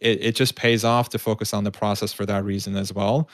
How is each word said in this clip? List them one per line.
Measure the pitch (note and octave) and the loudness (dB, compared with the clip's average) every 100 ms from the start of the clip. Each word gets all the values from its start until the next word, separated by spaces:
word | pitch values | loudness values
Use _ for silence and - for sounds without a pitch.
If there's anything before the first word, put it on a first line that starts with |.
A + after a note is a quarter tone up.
it, | A#2 G2+ | 0 2
it | A2+ - | 0 0
just | B2+ - | 0 2
pays | A#2 A#2 | 2 2
off | A#2 A#2+ A#2+ | 4 2 2
to | A2 | -2
focus | - G#2+ G#2 | -2 -2 -2
on | G#2 | -2
the | G2+ | -2
process | - G#2+ G2+ G#2 | -2 -2 -2 -4
for | - G2+ | -4 -2
that | G2+ | -2
reason | G2+ G2 G2 G2 | -2 -4 -4 -4
as | G2 | -4
well, | G2 G2+ C3+ D#3 | -2 0 2 0